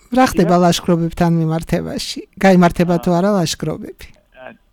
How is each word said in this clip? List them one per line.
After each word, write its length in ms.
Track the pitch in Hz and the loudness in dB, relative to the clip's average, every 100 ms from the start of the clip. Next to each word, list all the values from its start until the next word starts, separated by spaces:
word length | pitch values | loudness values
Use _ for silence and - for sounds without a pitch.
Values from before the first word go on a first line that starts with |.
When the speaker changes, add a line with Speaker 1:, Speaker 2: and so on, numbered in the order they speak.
| - | -4
Speaker 1:
რა 140 | 240 254 | 2 2
ხდება 300 | - 175 175 | 2 2 4
Speaker 2:
დიახ. 80 | |
Speaker 1:
ლაშქრობებთან 680 | 175 170 - 170 165 - 170 | 2 0 0 0 -2 -2 0
მიმართებაში? 880 | 170 160 160 165 - 80 - - - - | 0 -2 -4 -4 -6 -6 -10 -10 -12 -14
გაიმართება 640 | - 190 180 175 151 175 175 | 0 4 6 4 2 0 0
Speaker 2:
აა. 80 | |
Speaker 1:
თუ 60 | - | 0
არა 180 | 175 196 | 0 0
ლაშქრობები? 760 | 202 160 - 156 175 214 - - _ _ | 0 -2 -4 -8 -8 -12 -18 -20 _ _
Speaker 2:
აა, 220 | 131 127 - _ | -20 -20 -20 _